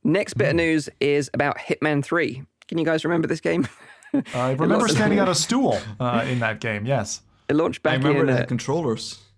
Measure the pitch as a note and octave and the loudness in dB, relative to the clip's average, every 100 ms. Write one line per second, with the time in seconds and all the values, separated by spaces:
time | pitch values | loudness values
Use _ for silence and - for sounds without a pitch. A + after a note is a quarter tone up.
0 | - F3 G#3 - G3 D#3+ E3 D#3 C#3+ _ | 2 2 0 0 2 2 2 0 -2 _
1 | C#3+ C#3+ C#3 C3 C#3+ - - D3+ D3+ C#3+ | 2 2 0 -4 -4 -4 -6 -2 0 0
2 | C#3+ E3+ D#3 C3 - _ - E3 D#3+ D#3+ | 0 0 -2 -4 -14 _ -8 -2 0 0
3 | D#3 E3+ D#3+ E3 E3+ E3 C3+ - - - | 0 -2 0 -2 -2 0 -2 -6 -20 -20
4 | - C#4 - B2 B2+ C3+ E3+ - - - | -4 -4 -2 -4 -2 0 2 2 4 4
5 | G#3+ G3+ F#3 D#3+ - B3 A#3 G2+ A2 G2+ | 4 4 2 0 0 2 2 0 -4 -4
6 | B2 A#2+ A#2+ B2 A2+ G#2+ A#2+ G#2 A2+ C3+ | -2 0 0 0 -2 -2 -4 -4 -2 -2
7 | G2+ - _ _ - D3 F3 - D#3 C3+ | -2 -10 _ _ -2 0 0 0 -2 0
8 | D3 C#3+ C#3 C3 B2 A#2+ - D#3 D3+ A2 | 2 2 2 2 0 -4 -2 -2 -2 -4
9 | - - - | -6 -14 -20